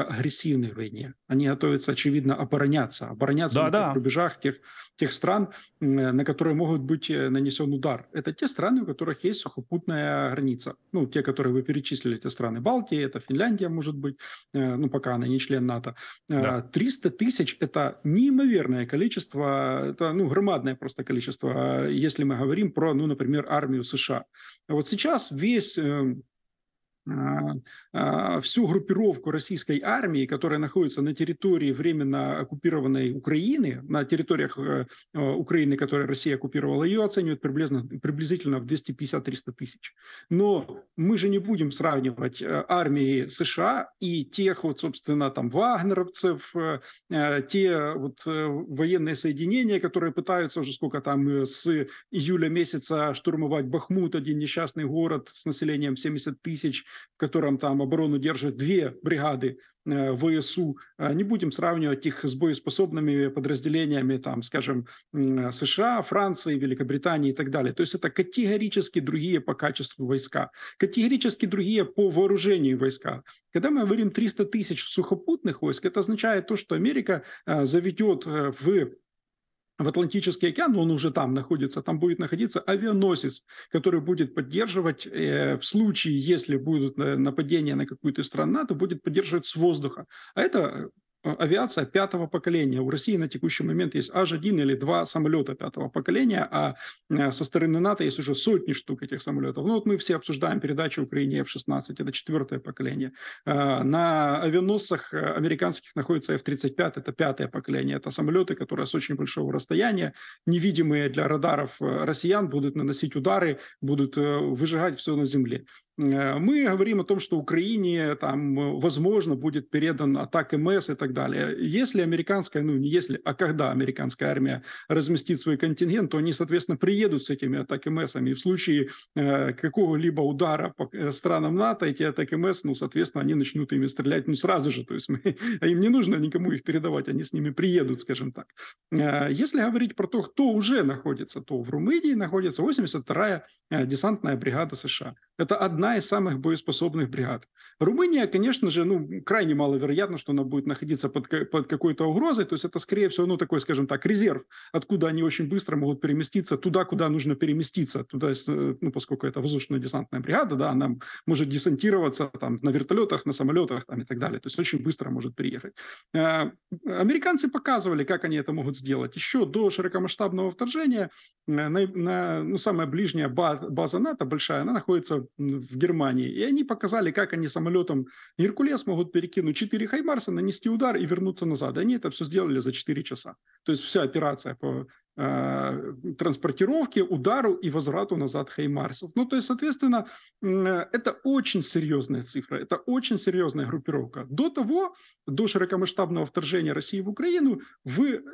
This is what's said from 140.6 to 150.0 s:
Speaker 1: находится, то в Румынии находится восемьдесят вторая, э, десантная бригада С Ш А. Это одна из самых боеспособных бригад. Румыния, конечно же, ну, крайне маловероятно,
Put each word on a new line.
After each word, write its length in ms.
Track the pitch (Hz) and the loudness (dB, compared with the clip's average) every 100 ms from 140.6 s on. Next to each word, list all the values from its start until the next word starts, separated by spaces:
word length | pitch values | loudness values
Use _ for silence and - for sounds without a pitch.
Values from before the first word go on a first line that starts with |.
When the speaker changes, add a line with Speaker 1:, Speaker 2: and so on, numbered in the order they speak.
| 208 262 | 4 4
Speaker 1:
находится, 560 | 143 135 151 135 - 143 | 2 0 -2 -4 -6 -10
то 200 | - 135 | -6 -6
в 80 | 120 | -4
Румынии 440 | 147 185 330 311 | -2 2 2 4
находится 480 | 233 175 190 180 - | 2 2 0 0 0
восемьдесят 400 | 214 262 190 151 | 2 2 0 -2
вторая, 440 | - 165 208 170 - _ _ | -2 0 0 0 -6 _ _
э, 160 | 156 127 | -2 0
десантная 500 | 135 202 202 - 127 | 0 0 0 0 -2
бригада 380 | 117 127 170 - | 0 -2 -2 -4
С 120 | - | -6
Ш 160 | - | -6
А. 100 | - - _ - | -8 -14 _ -4
Это 140 | 165 - | 0 2
одна 260 | 190 160 208 226 | 2 2 2 2
из 80 | - | 2
самых 320 | 202 185 131 | 2 2 0
боеспособных 720 | 156 160 - 139 175 160 127 | 0 0 -2 -2 0 0 -2
бригад. 380 | 123 131 120 - _ - - | -2 -4 -4 -10 _ -20 0
Румыния, 460 | 165 262 359 302 220 | 2 4 4 4 4
конечно 440 | 190 233 254 190 | 4 2 2 2
же, 140 | 160 | 2
ну, 240 | 170 185 151 95 - | 2 2 0 -6 0
крайне 280 | 214 170 | 2 2
маловероятно, 640 | 147 143 139 139 147 | 2 2 2 2 0